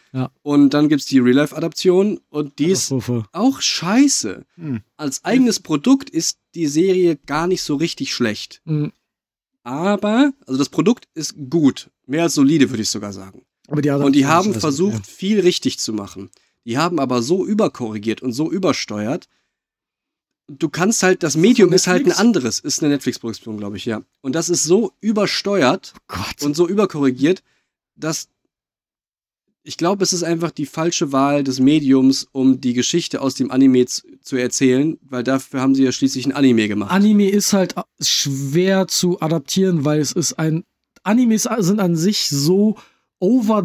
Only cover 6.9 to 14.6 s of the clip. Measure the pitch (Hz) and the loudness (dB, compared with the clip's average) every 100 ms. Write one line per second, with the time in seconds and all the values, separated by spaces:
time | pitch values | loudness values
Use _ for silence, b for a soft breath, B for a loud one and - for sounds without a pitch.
6.9 | 185 175 151 - 147 175 180 - 147 165 | 2 2 0 -4 -4 -2 -2 -2 -2 -2
7.9 | - 131 - 117 101 - - - 151 147 | -4 -8 -2 -2 -2 -10 -16 -6 -4 -4
8.9 | - _ _ _ _ _ _ 117 135 185 | -8 _ _ _ _ _ _ -10 -4 0
9.9 | 208 208 226 285 - - 131 143 - 165 | 0 0 2 2 0 -6 -4 -2 0 0
10.9 | 247 - - 151 - 131 170 143 - - | 0 -4 -12 -12 -12 -4 2 2 2 -6
11.9 | _ - 151 165 151 135 160 123 104 104 | _ -8 -2 -2 2 4 4 2 0 -6
12.9 | 107 104 95 95 - _ _ _ 147 143 | -6 -8 -12 -16 -20 _ _ _ -4 -2
13.9 | 143 143 139 135 165 202 110 | 0 2 4 4 2 2 -2